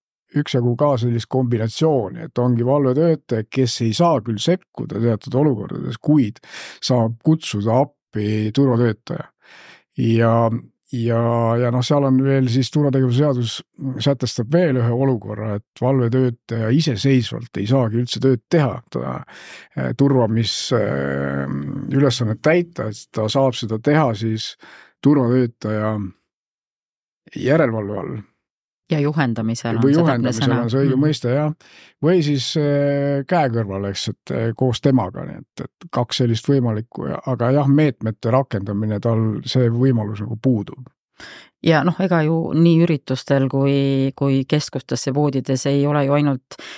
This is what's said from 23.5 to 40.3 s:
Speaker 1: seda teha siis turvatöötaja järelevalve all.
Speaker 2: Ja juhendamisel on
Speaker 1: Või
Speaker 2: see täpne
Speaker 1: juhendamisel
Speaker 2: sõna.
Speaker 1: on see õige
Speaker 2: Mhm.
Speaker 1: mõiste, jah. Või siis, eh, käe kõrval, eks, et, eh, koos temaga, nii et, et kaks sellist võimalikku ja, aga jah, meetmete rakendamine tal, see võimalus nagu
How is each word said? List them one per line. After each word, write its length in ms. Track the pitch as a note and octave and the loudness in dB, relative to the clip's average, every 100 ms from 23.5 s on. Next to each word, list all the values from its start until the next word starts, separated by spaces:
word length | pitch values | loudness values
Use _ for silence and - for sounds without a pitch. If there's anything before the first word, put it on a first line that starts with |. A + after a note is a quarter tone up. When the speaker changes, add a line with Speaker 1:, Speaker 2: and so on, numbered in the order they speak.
Speaker 1:
seda 240 | A#2+ A2 A2 | -2 -6 -2
teha 360 | B2+ D3+ C#3+ | 2 2 2
siis 420 | G#2 A2+ A2 - - - - - _ | -2 -4 -4 -8 -14 -20 -20 -20 _
turvatöötaja 920 | C#3 D3 B2+ B2+ A#2+ - G#2+ G#2+ G#2+ G#2+ G2 - _ _ _ _ _ _ _ _ _ _ _ - | 2 4 4 2 0 -2 -6 -2 -2 -4 -6 -12 _ _ _ _ _ _ _ _ _ _ _ -6
järelevalve 600 | B2 D#3+ C3+ A2 G2+ G#2 | 0 2 2 -2 -6 -8
all. 200 | - A2 - _ _ _ _ _ _ | -8 -10 -14 _ _ _ _ _ _
Speaker 2:
Ja 80 | D#3 | -2
juhendamisel 800 | C#3+ D3+ C3+ A#2 A2 A#2 A#2 A2+ | 0 0 0 -2 -2 -4 -4 0
on 60 | |
Speaker 1:
Või 80 | C3 | 4
Speaker 2:
see 80 | D3+ | 4
täpne 20 | |
Speaker 1:
juhendamisel 460 | E3 B2 B2 A2+ - | 2 2 0 0 0
Speaker 2:
sõna. 120 | A#2+ | 0
Speaker 1:
on 60 | A#2 | 0
see 100 | C3+ | 0
õige 160 | C#3 C3 | 2 2
Speaker 2:
Mhm. 80 | |
Speaker 1:
mõiste, 260 | D3+ D3+ B2 | 2 0 0
jah. 220 | C3+ D3+ D#3 - - - _ | 0 -2 -6 -14 -20 -20 _
Või 200 | D3 F#3 | 2 2
siis, 340 | D3 C#3+ A#2+ D#3+ | 2 0 -2 -2
eh, 680 | D3 C#3+ C#3+ C#3+ C#3+ C#3 | 0 0 0 0 -2 -2
käe 240 | C3+ F3 C#3 | -2 0 0
kõrval, 380 | A#2 G2+ G2 G2+ | 0 -2 -4 -6
eks, 200 | G2 - | -6 -6
et, 220 | - - | -8 -6
eh, 220 | - A#2 A2 | -4 -4 0
koos 240 | C3 A#2 | 0 2
temaga, 440 | C#3 C3 G2 - | 2 2 0 -6
nii 120 | - - | -12 -14
et, 220 | - - | -16 -14
et 300 | - _ F3 | -14 _ -8
kaks 240 | - A#2+ - | -4 -4 0
sellist 320 | B2 A2+ - | 0 0 0
võimalikku 580 | C#3 A#2+ G#2+ A#2 - - | 0 0 -4 -6 -10 -8
ja, 120 | - - | -8 -6
aga 260 | A#2+ A#2+ | -2 2
jah, 160 | C#3+ C#3 | 2 4
meetmete 600 | C#3+ D3+ - A2 G#2+ A#2 | 4 2 0 -6 -4 0
rakendamine 680 | C3 C3 G#2 G2 G2+ G#2+ G#2 | 0 0 -4 -4 -4 -4 -2
tal, 400 | A#2 A2+ A2 G#2 - | 0 0 0 -2 -2
see 220 | C3 A#2+ | 0 2
võimalus 480 | A#2 C3+ A#2 G#2 G#2 | 2 2 2 -2 -6
nagu 160 | G#2+ | -8